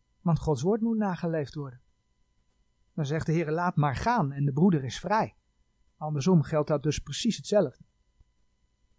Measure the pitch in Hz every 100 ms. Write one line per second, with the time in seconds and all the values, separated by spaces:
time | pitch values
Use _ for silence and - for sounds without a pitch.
0 | _ _ 175 156 160 135 170 226 233 220
1 | 202 170 170 160 139 151 139 123 _ _
2 | _ _ _ _ _ _ _ _ _ -
3 | 139 156 165 160 156 160 175 - 147 123
4 | 226 240 143 139 143 135 196 156 131 -
5 | 175 214 131 - _ _ _ _ _ _
6 | 151 147 135 175 135 156 151 147 151 -
7 | - 139 233 - - 208 143 - - _
8 | _ _ _ _ _ _ _ _ _